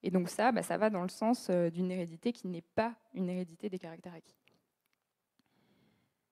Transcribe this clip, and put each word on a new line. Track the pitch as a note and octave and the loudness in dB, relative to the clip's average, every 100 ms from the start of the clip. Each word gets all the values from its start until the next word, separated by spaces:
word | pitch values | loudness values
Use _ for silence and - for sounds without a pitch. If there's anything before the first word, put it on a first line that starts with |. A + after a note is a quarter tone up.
Et | - | 2
donc | F#3 F3 | 2 2
ça, | - A3+ | 2 4
bah, | A#3 | 4
ça | F3 F3 | 0 2
va | G#3+ | 2
dans | G3 | 2
le | F3+ | -2
sens, | - A3 B3 - | 0 0 2 2
euh, | F3+ E3+ | 2 2
d'une | E3 F#3 | 0 -2
hérédité | F#3 E3+ E3 A#3 | -2 -4 -2 -4
qui | A#3 F#3 | -4 -6
n'est | F3 | -8
pas | - - A3+ A3+ _ | -4 0 0 -2 _
une | - F3+ | -4 -2
hérédité | F3+ F3+ E3 G#3+ | -2 -6 -6 -6
des | F#3 | -6
caractères | E3 E3 F3+ | -10 -14 -14
acquis. | E3+ - _ _ _ _ _ _ _ _ _ _ _ _ _ _ _ _ _ _ _ _ | -16 -20 _ _ _ _ _ _ _ _ _ _ _ _ _ _ _ _ _ _ _ _